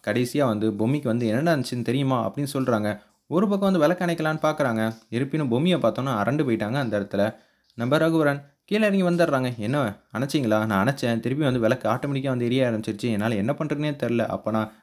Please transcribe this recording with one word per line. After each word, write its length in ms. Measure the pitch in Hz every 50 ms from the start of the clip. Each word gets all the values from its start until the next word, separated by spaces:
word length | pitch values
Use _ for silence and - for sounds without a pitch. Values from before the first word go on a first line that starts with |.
| -
கடைசியா 420 | 104 104 120 123 123 - 147 143
வந்து 260 | 123 107 104 107 110
பொம்மிக்கு 320 | 104 101 107 117 143 147 139
வந்து 240 | 123 110 120 123
என்ன 140 | 110 107 127
நடந்துச்சுன்னு 420 | 156 170 165 139 123 - 127 123 117
தெரியுமா?" 340 | 120 120 139 139 135 131 120
அப்படின்னு 320 | 110 107 - 139 143 139 139
சொல்றாங்க. 360 | 139 131 127 120 107 104 104 104 101 - _ _ _ _ -
ஒரு 160 | 139 175 214
பக்கம் 220 | 196 202 196 196 196
வந்து 100 | 190 175
விளக்கு 260 | 147 156 180 180 180
அணைக்கலான்னு 380 | 170 170 165 156 156 156 156 -
பாக்குறாங்க. 380 | 156 151 151 147 123 113 110 110 110 113 113 - _
இருப்பினும் 420 | 110 117 135 135 - 156 151 127
பொம்மியை 280 | 113 127 156 185 180 143
பார்த்தோன்னா 340 | 117 113 101 - 127 135 123
அரண்டு 280 | 104 101 113 135 156 156
போயிட்டாங்க 360 | 131 113 101 104 104 123 143
அந்த 140 | 135 113 104
இடத்துல. 280 | 104 98 - - 98 101 110 - - _ _ _ _ _ _ _
நம்ம 200 | - 117 127 143
ரகுவரன் 440 | 156 160 165 165 160 160 147 139 143 143 - _ _ _
கீழே 160 | - 202 214
இறங்கி 220 | 220 208 196 196 185
வந்துடுறாங்க. 540 | 175 175 170 170 156 143 131 127 123 120
"என்ன 200 | 113 101 110 139 147 135 107 95 - _ _ -
அணைச்சிங்களா?" 520 | 110 135 139 - 156 131 107 107 107 110
"நான் 140 | 110 104 95
அணைச்சேன்." 400 | 98 127 139 - - 120 117 113
திருப்பி 240 | 113 120 131 147 156
வந்து 160 | 135 127 127
விளக்கு 260 | 113 110 127 127 - 104
ஆட்டோமேட்டிக்கா 380 | 113 131 - 143 139 135 131
வந்து 180 | 139 127 123 120
எரிய 160 | 120 127 131 131
ஆரம்பிச்சிருச்சு. 460 | 123 113 107 110 - 104 101 - 123
"என்னால 240 | 110 101 104 117 117
என்ன 160 | 101 98 123
பண்றதுனே 400 | 143 - 160 147 151 147 151 151 143
தெரியல." 280 | 139 127 117 120 117 110
அப்ப 260 | - 95 95 - 107
நான் 180 | 110 110 107 107 - -